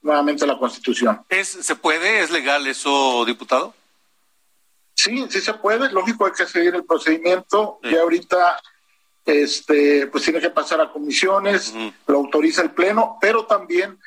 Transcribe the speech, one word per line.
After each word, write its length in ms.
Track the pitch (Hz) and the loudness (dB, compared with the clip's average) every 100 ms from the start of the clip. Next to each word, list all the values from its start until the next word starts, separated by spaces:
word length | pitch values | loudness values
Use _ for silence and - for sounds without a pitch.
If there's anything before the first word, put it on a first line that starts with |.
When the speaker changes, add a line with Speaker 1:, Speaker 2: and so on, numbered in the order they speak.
Speaker 1:
nuevamente 440 | 151 147 147 143 143 | -2 0 0 0 -2
la 120 | 135 | 0
Constitución. 680 | 123 - - 120 120 107 - | -4 -4 -4 0 0 -2 -2
Speaker 2:
¿Es, 180 | 185 196 | -4 -4
se 280 | 185 - 151 | -8 -8 -4
puede, 440 | 165 160 185 214 | -2 0 0 0
es 80 | 165 | 0
legal 380 | 170 135 143 135 | -2 0 0 -2
eso, 560 | 127 143 139 135 120 117 | -4 0 2 2 2 0
diputado? 480 | 117 127 131 233 _ _ _ _ _ _ _ _ _ _ _ _ - | -4 0 -2 -2 _ _ _ _ _ _ _ _ _ _ _ _ -4
Speaker 1:
Sí, 300 | 202 254 247 | -2 -4 -4
sí 100 | 196 | -6
se 140 | 185 | -4
puede, 360 | 214 180 226 269 | -2 0 0 0
lógico, 340 | 190 226 226 190 | 0 -2 0 -2
hay 80 | |
que 120 | - - | -2 -4
seguir 300 | - 349 180 | 0 0 0
el 80 | |
procedimiento. 960 | - 156 160 160 170 185 - 202 208 - | -2 -2 0 0 0 0 0 0 0 -4
Speaker 2:
Sí. 100 | 120 | -2
Speaker 1:
Ya 100 | 160 | 0
ahorita, 600 | 165 170 - 180 175 - - _ _ _ _ _ - | 2 0 0 2 2 0 -10 _ _ _ _ _ 0
este, 800 | 147 143 - - 147 143 143 139 | 2 2 -2 0 2 4 4 0
pues 160 | - | -2
tiene 160 | - 160 | -2 -2
que 80 | - | -2
pasar 320 | - 147 165 | -2 -2 0
a 100 | 202 | 0
comisiones, 760 | 151 147 - 190 196 196 196 - | -2 -4 -2 0 0 0 -2 -4
Speaker 2:
Ujú. 240 | 113 110 - - | -8 -10 -10 0
Speaker 1:
lo 100 | 143 | 0
autoriza 440 | 139 156 151 - | 2 2 2 0
el 100 | 180 | -2
Pleno, 460 | - 190 214 220 - | 0 0 2 0 0
pero 240 | 202 226 220 | 0 0 0
también 520 | 208 165 175 202 - | -2 0 -2 -2 -8